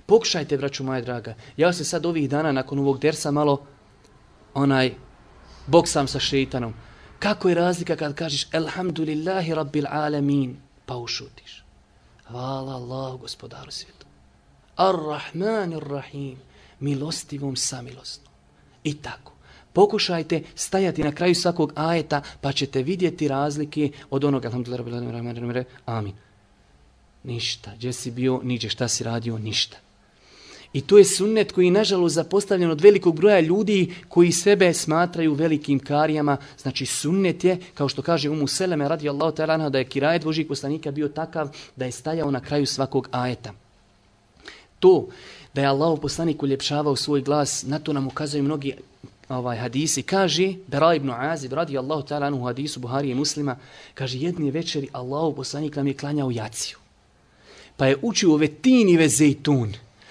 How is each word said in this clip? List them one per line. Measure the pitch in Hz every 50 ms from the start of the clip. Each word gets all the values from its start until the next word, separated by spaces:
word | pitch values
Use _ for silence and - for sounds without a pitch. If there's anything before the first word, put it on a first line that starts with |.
| -
Pokušajte, | - 196 226 226 - - 175 139 - 147 135
braćo | 139 139 135 - 139
moja | 131 131 127
draga, | 117 120 123 120 104 117 110 - - - - -
ja | 151 175 175
se | 175 156
sad | - - 170 151
ovih | 170 170 165 147 131
dana | 139 147 156 160
nakon | 139 135 131 - 143 139
ovog | 139 139 139 135
dersa | 147 151 156 151 - 151
malo, | 143 147 151 147 143 143 - - - - _ _ _ _ _ - _ _ _ _ - - - - -
onaj, | 139 139 139 135 131 131 127 - - - - - - - - - - - - - - - -
boksam | 135 170 170 170 - 156 139 127
sa | - 139
šeitanom. | - - 143 139 135 131 - 131 117 113 110 - - - - - - - - -
Kako | - 202 208 - - 185
je | 175
razlika | 170 170 180 180 175 175 170 160
kad | - 156 147 143
kažeš | - 165 160 143 143 - -
Elhamdulillahi | - 160 160 151 - 180 185 185 160 139 156 151 156 151 160 180 190 190 175 160 160
Rabbil | 156 156 143 147 151 143 143
Alamin, | - 151 151 151 151 147 143 143 143 143 135 127 131 - - _ _ _ _
pa | - 131 123
ušutiš. | 120 117 - - 117 - - - - - - - - _ _ _ _ _ _ _ _ _ _ _ _ -
Hvala | 117 123 123 131 135 135 131 135 135
Allahu, | 127 123 123 127 131 135 131 127 127
gospodaru | 131 - - - - 117 - - - -
svijetu. | - - - - - - - - _ _ _ _ _ _ _ _ _ _ _ _ _
Ar-Rahmanir | - 170 190 185 170 156 151 151 147 - - - 160 185 214 226 220 196 175 165 156 143 143
Rahim, | 143 139 131 - - 143 139 135 127 131 131 _ _ - - - _ -
milostivom | 135 143 143 135 139 160 165 - - - 147 139 143 139 131
samilosnom. | 123 - - - 131 120 123 117 - - - - - - _ _ _ _ _ _ _ _ _ _ _ -
I | 151 143
tako. | - - - - - - - - _ - - - - - _ -
Pokušajte | 170 196 202 220 208 - - 180 165 160 - 175 160 - - -
stajati | - - - - 190 196 180 165 165 151
na | 147
kraju | 147 - 175 180 175
svakog | 175 - 175 170 175 160 151 -
ajeta, | - 151 160 170 165 147 - 151 143 143 - - -
pa | - 139
ćete | 139 - 147 131 - 135 127
vidjeti | 143 190 175 180 165 175 175 156 143
razlike | 135 135 143 151 143 151 151 147 - 156 151 139 147 - - -
od | - 135 139
onog | 147 139 131 120
Elhamdulillahi | 120 110 123 120 117 123 123
Rabbil | 120 117 120
Alamin, | 120 123 120 117
Rahmanir | 117 120 120 117 117 120 120 120
Rahim, | 127 127 - - - -
amin. | - 117 113 104 101 98 - _ _ _ _ _ _ _ _ _ _ _ _ _ _ _ _ _ _ _ _ -
Ništa, | 127 120 117 - - - - - 104 104
gdje | 110 117 127 123
si | - - 131
bio, | 117 123 127 131 127 123 -
niđe, | 127 123 117 - 107
šta | - - 127 117
si | - - 120
radio, | 113 113 117 117 120 113 110
ništa. | 107 107 104 - - - - - _ _ _ _ _ _ _ _ _ - - - - - - - - - -
I | 139
to | 135 - 196 208
je | 190
sunnet | 180 - - 185 214 226 220 202 208
koji | - 190 180
je, | 180
nažalost, | 175 202 220 175 196 185 175 170 147
zapostavljen | 165 160 165 - 202 202 - 202 185 175 165
od | 160 147
velikog | 156 208 208 196 185 175 160
broja | 151 170 208 208 185
ljudi | 160 156 175 202 220 190 208 196 175 175 - - - -
koji | - 175 175 175
sebe | 170 - - 202 208 190 190 175 165
smatraju | - - - 156 165 175 175 175 170 165 156 147
velikim | 143 160 165 156 147 147 - 143 131
karijama. | - - 147 147 151 156 156 151 147 147 143 135 - - - -
Znači, | - 160 151 - 131
sunnet | 120 - - - 143 175 196 196 180 156 175 -
je, | 180 185 180 180 - -
kao | - 143 135
što | - -
kaže | 131 - 170 160 135 147
Umu | 151 156 147 135
Seleme, | - - 190 180 180 151 143 143
radijallahu | 165 160 147 151 143 139 160 165 156 156
ta'ala | 156 156 160
anha, | 160 156 147
da | 135 135
je | 127
kirajet | - - 143 135 151 170 175 147
Božijeg | 156 160 156 151 -
poslanika | 143 135 - 139 147 156 156 156
bio | 143 151 151 143
takav | 147 160 165 165 - 165 151 139 143 - - - -
da | - 127
je | 127
stajao | 123 - - 160 160 165 - 143
na | 139 131
kraju | 135 - 147 147 143
svakog | 131 - - 135 131 - 135 123 -
ajeta. | - 127 123 127 123 - - 104 101 - _ _ _ _ _ _ _ _ _ _ _ _ _ _ _ _ - - - - - _ _ _
To | - 185 190 151 110 - - - - - - - - - -
da | 139
je | 139 139
Allahov | 135 139 151 165 165 147
poslanik | - 143 - - 165 170 147 151 147
uljepšavao | 139 135 135 - - 147 147 147 147 139
svoj | 120 - - 147 143
glas, | 131 139 143 147 143 135 - - - 131
na | 143 151
to | 151 - 147
nam | 143 135 131
ukazuju | - - 151 143 143 147 139
mnogi, | 143 156 147 139 139 127 - - _ _ _ - - _ _ _ -
ovaj, | 131 127 123 123 120 110
hadisi. | 120 123 117 131 156 156 - 139
Kaže | 127 - 185 196 196 175 143 160 185 190 190 185 - -
Bera | 123 143 156 165 170
ibn | 156 139 135
Azib, | 120 117 127 147 165 160 139 127 135
radijallahu | 143 170 151 139 135 127 135 156 151 139 -
ta'ala | 147 147 143 139
anhu, | 143 131
u | 123
hadisu | 123 123 127 143 151 - 135
Buhari | 123 117 123 139 143 139
i | 123
Muslima, | 127 147 135 - 147 143 143 123 - - - - - - - -
kaže, | - 135 127 123 127
jedne | 147 175 175 175 151 139
večeri | 131 160 165 165 - 151 143 123
Allahov | - 127 127 127 139 147 160 160 143
poslanik | 139 131 - - 143 156 151 147
nam | 147 139 139
je | 135
klanjao | 135 - 143 147 147 139 131
jaciju. | 120 117 107 107 - - - - - - _ _ _ _ _ _ _ _ _ _ _ _ _ - - - - - _ -
Pa | 139 131
je | 135 139
učio | 139 233 202 - 208 180 156
ove | 151 156 156
tinive | 151 - - 254 262 247 226 190 175 165 160 151
zejtun. | - - 156 147 139 - - - 147 131 117 107 98 - - - _ _ - -